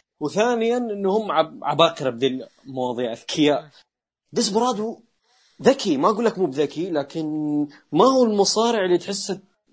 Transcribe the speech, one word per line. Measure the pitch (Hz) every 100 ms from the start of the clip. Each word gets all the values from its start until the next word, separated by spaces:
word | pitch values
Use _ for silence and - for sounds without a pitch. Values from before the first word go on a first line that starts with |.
| _ _
وثانيا | 151 165 233 240 226 247
إنهم | 233 202 190 208 208
عب-، | 151 156 -
عباقرة | 143 143 165 165 135
بذي | 117 131 127 - _ -
المواضيع، | 131 123 120 120
أذكياء. | 117 - - 151 143 151 _ _ _ _ _ _
ديسبرادو | 190 220 202 247 208 220 - _ _ _ _ _ _
ذكي، | 131 135 202 135
ما | 170
أقول | 214 226
لك | 185
مو | 175
بذكي، | 131 143 151 185
لكن | 156 - 165 156 156 151 147 143 - _
ما | 151 240
هو | 262
المصارع | 233 208 190 - 233 233 185
اللي | 175
تحسه | - 196 - 185 - _ _